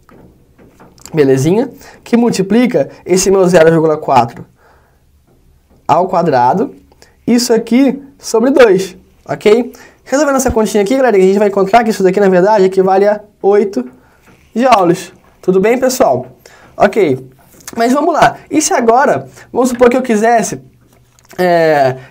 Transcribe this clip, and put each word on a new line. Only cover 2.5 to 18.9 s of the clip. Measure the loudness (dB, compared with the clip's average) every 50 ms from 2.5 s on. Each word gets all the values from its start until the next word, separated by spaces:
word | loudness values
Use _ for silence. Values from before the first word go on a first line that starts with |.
| 0 0 0 0 0 -2 -4 -4 -8 -14 -6
esse | -2 -2 0 0 0
meu | 2 2 2 2
zero | 4 4 4 4
vírgula | 4 2 2 0 -2
quatro | -4 -2 0 2 2 0 0 -4 -12 -20 -20 _ _ _ _ _ _ _ _ _ _ _ _ _ _ _ _ _ _ _ _ _ _ _ _ _ _ _
ao | -4 -2 -2 -2 -2
quadrado, | -4 -4 -2 -2 -2 0 0 0 -2 -2 -4 -6 -10 -14 -20 _ _ _ _ _ _ _ _
isso | -2 -2 -2 0 0 -2
aqui | -2 -2 0 0 0 2 0 -2 -4 -10 -18 -20 _
sobre | -8 -4 -2 0 0 2
dois, | 4 4 4 4 4 2 -2 -6 -12 -18 _ _ _ _ _ -12
ok? | -8 -4 0 0 0 0 -2 -4 -10 -18 -20 -20 _ _ _
Resolvendo | -4 -2 -2 0 0 -2
essa | -2 -2 -2
continha | -2 -2 -2 0 0 -2 0
aqui, | 0 0
galera, | 0 0 2 2
a | 2
gente | 2 2 2 2
vai | 0 0
encontrar | 0 -2 0 2 2 2 2
que | 0
isso | -2 0 0
daqui, | 0 2 2
na | 2 2
verdade, | 2 2 2 2 2 2 2
equivale | 2 2 0 0 2 2 2 2
a | 0 0 -2 -6 -14 _ _ 0
oito | 0 2 2 0 -2 -4 -6 -8 -8 -12 -20 _ _ _ _ _ _ _ _ _ _ -6
joules. | -2 -2 0 0 0 0 0 -2 -2 -6 -12 -20 _ _ _ _ _ -6
Tudo | -4 -2 0
bem, | 0 0 0
pessoal? | 0 -2 -2 -2 0 0 0 -2 -2 -6 -10 -18 _ -20 -20 -20 -20 -20 -18 _
Ok. | -2 -2 -2 0 0 -2 0 -2 -4 -8 -14 -20 _ _ _ _ -20 -20 -12 -6
Mas | -4 -2 0 0
vamos | 0 0 -2 0
lá. | 0 0 0 0 -4 -10 -6
E | -4 -2 -2
se | -2 -2
agora, | -2 0 2